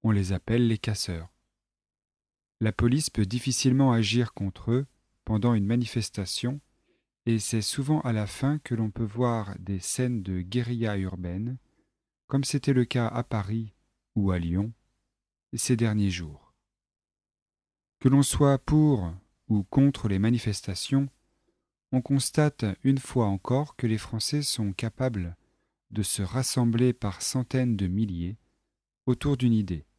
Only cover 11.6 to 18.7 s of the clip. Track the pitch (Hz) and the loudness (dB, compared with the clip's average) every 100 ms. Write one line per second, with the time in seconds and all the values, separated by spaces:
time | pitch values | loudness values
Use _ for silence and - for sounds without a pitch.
11.6 | _ _ _ _ _ _ _ 139 139 143 | _ _ _ _ _ _ _ -2 0 -2
12.6 | - 127 120 127 113 120 117 110 98 113 | 2 2 2 0 0 -2 -4 -4 -2 -4
13.6 | 110 _ _ _ _ - 98 90 85 90 | -6 _ _ _ _ -2 0 0 0 0
14.6 | 107 - _ _ _ _ _ _ _ 120 | -2 -6 _ _ _ _ _ _ _ -6
15.6 | - 120 117 107 101 87 80 71 _ _ | 0 2 2 2 0 0 -8 -12 _ _
16.6 | _ _ _ _ _ _ _ _ _ _ | _ _ _ _ _ _ _ _ _ _
17.6 | _ _ _ _ 131 135 135 - 143 135 | _ _ _ _ 4 6 4 4 4 4
18.6 | - | 4